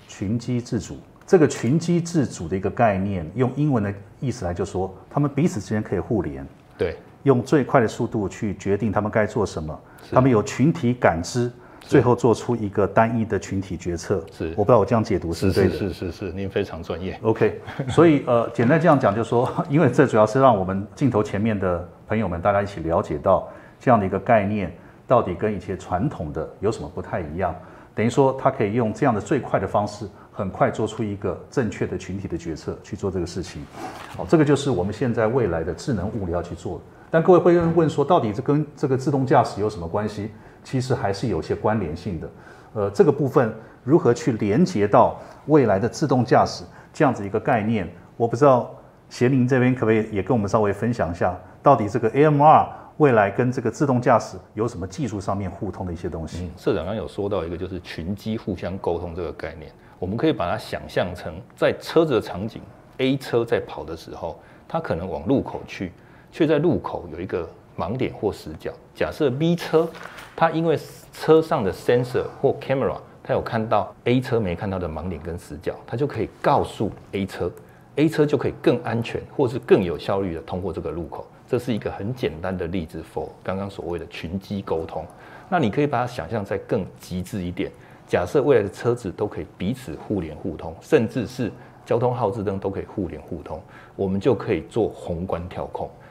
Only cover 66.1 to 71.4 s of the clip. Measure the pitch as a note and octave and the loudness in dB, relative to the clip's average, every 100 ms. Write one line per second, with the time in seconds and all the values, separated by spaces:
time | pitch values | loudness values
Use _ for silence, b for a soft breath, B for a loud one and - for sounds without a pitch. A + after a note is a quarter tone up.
66.1 | B B - D#3 D3 E3 G2+ - - E2+ | B B 0 2 2 2 0 -2 -8 -10
67.1 | D#2+ F#2 F#2 D#2+ - - - E2+ B2+ G2+ | -10 -6 -6 -6 -14 -14 -8 -4 -4 -4
68.1 | - G2+ - D#2+ D#2+ - - - - D#2 | -2 -4 -4 -10 -12 -12 -12 -10 -6 -4
69.1 | - C#3+ C3 E3 E3+ - D#3+ E3 - B | 0 -2 2 0 0 2 2 2 -4 B
70.1 | B B - E3 D#3+ E3 C#3 - - - | B B 0 0 2 0 0 -2 -20 -20
71.1 | - - D#3+ | -2 6 6